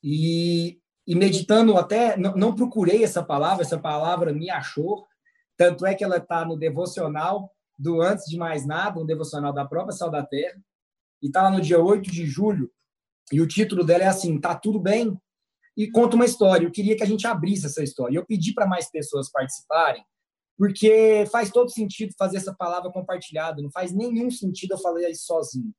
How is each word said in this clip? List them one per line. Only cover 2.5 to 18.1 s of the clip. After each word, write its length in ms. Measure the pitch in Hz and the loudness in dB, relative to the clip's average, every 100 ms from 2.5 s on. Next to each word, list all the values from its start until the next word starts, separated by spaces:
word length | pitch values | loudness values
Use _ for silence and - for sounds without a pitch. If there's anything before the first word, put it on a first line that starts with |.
| 214 | 2
procurei 480 | 247 220 175 208 | -2 2 2 4
essa 180 | 220 175 | 2 0
palavra, 420 | 170 143 156 190 | -2 -2 0 0
essa 140 | 160 160 | 0 -4
palavra 560 | 160 151 160 180 165 | -4 -2 -2 0 -2
me 160 | 151 170 | -2 -4
achou, 560 | 170 135 - 165 285 - _ _ _ _ _ | -6 -6 -6 -4 -4 -8 _ _ _ _ _
tanto 280 | 175 170 185 | 2 2 -2
é 80 | |
que 120 | 190 202 | -2 -2
ela 160 | 175 | -2
tá 240 | 175 170 165 | -2 -4 -4
no 120 | 160 | -4
devocional 920 | 156 143 180 190 160 151 165 202 196 _ _ _ | -4 -4 -6 -6 -6 -4 -4 -4 -6 _ _ _
do 260 | 143 165 | -4 2
Antes 240 | 175 202 151 | 2 0 -4
de 120 | 165 | -8
Mais 300 | 165 151 139 | -6 -6 -6
Nada, 340 | 156 202 185 | -4 -4 -6
um 40 | 160 | -4
devocional 460 | 156 156 151 143 | -4 -6 -6 -6
da 140 | 143 139 | -6 -6
própria 320 | 160 185 160 | -6 -6 -6
Sal 120 | 175 | -6
da 120 | 156 | -6
Terra, 320 | 143 135 170 196 _ _ _ _ _ _ | -6 -6 -6 -8 _ _ _ _ _ _
e 100 | 143 | -4
tá 120 | 165 | 2
lá 80 | 190 | 4
no 100 | 190 | 4
dia 200 | 160 170 | 4 6
oito 300 | 170 208 190 | 6 4 2
de 140 | 170 | -4
julho, 480 | 160 131 214 196 127 _ _ _ _ _ _ | -4 0 0 0 -4 _ _ _ _ _ _
e 100 | 143 | 0
o 60 | 165 | 2
título 360 | 190 214 185 | 2 0 2
dela 200 | 165 175 | 4 4
é 40 | 190 | 4
assim, 320 | 190 175 156 | 2 0 -2
"Tá 140 | 170 170 | -2 -4
tudo 240 | 208 208 | -2 -2
bem?" 400 | 180 214 233 190 _ _ _ _ _ - | 2 2 0 -4 _ _ _ _ _ -6
E 140 | 214 | 0
conta 260 | 226 233 226 | 4 4 6
uma 80 | |
história. 420 | 240 - 196 185 170 | 4 6 6 6 2
Eu 60 | |
queria 240 | 170 202 214 | 0 0 2
que 60 | |
a 40 | 208 | 2
gente 200 | 208 233 | 0 0
abrisse 400 | 208 151 196 143 | -2 0 -2 -2
essa 180 | 139 | -6
história. 320 | 143 - 143 | -6 -4 -2